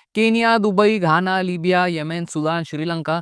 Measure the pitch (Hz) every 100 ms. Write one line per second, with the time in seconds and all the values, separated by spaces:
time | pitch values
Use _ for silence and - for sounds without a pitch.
0 | _ - 220 226 233 226 208 190 208 214
1 | 170 160 185 190 185 180 170 180 180 165
2 | 151 170 170 156 151 170 160 151 160 165
3 | 160 165